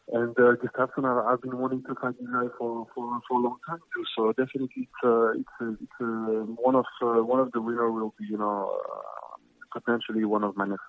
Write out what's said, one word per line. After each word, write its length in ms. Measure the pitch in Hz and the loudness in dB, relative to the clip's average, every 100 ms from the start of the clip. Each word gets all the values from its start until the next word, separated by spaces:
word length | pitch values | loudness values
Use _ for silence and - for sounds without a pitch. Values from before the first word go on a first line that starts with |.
| - | -4
And, 260 | 117 120 120 | -2 2 6
uh, 200 | 123 120 | 6 6
Gustafsson, 480 | 123 - 131 - 135 | 2 0 0 0 2
I, 260 | 123 110 | 2 2
I've 100 | 127 | 0
been 160 | 127 123 | 0 -4
wanting 260 | 131 131 | -2 -4
to 120 | 131 131 | -4 -6
fight 240 | 127 127 | -6 -6
this 80 | 123 | -4
guy 180 | 123 120 - | -2 -2 -2
for, 280 | 117 117 113 | -4 -4 -6
for, 280 | - 120 120 - | -8 -6 -6 0
for 100 | 127 | 2
a 20 | |
long 180 | 120 123 - | 2 -2 -8
time 140 | 170 - - | -10 -6 -8
too. 80 | - - | -4 0
So 160 | 110 | 2
definitely, 360 | 113 131 135 131 - | 2 -2 -2 -6 -6
it's, 160 | 127 - | -10 0
uh, 280 | 123 117 113 | 2 4 4
it's, 180 | 110 - - | 0 -6 -8
uh, 100 | 117 107 | -6 -6
it's, 200 | - - | -10 -6
uh, 500 | 120 113 113 110 107 113 | -4 -2 -2 -2 -2 0
one 140 | 127 131 | 4 4
of, 100 | 123 - | 2 -2
uh, 220 | 120 117 | 2 4
one 160 | 113 127 | 4 2
of 140 | 127 | 2
the 80 | 120 | 0
winner 280 | 113 120 117 | -2 0 0
will 240 | 113 110 - | 0 -4 -6
be, 60 | 104 | -6
you 120 | 107 | -2
know, 400 | 104 101 95 50 | 0 0 -2 -4
uh, 960 | - 52 52 55 58 - _ _ - - | -6 -10 -12 -14 -16 -18 _ _ -14 -6
potentially 460 | - 117 110 110 107 | 0 0 0 -2 2
one 180 | 107 | 2
of 120 | 104 98 | 0 -2
my 120 | 98 | -2
next 160 | 98 | -4